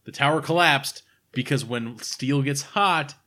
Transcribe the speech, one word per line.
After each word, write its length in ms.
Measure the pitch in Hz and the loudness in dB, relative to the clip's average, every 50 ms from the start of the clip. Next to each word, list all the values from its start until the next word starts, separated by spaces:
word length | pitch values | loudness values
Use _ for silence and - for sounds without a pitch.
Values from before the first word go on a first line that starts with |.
| - | -18
The 80 | - | -14
tower 280 | - - 143 147 160 151 | -4 0 2 2 2 0
collapsed 600 | 139 151 165 175 175 160 143 135 - - - - _ _ _ _ _ _ | 0 0 2 4 6 6 4 2 0 -4 -10 -10 _ _ _ _ _ _
because 320 | - 135 127 - 143 131 - | -6 -6 -2 0 -2 -2 -2
when 340 | 113 123 120 113 117 117 110 | -2 -6 -6 -6 -6 -10 -12
steel 440 | - - - - 127 131 143 143 | -10 -10 -8 -4 -2 0 2 2
gets 200 | 135 143 139 139 | 2 0 -2 -4
hot, 520 | - - - 208 202 190 170 160 147 139 - _ _ | -6 -4 0 2 2 2 2 0 -2 -4 -10 _ _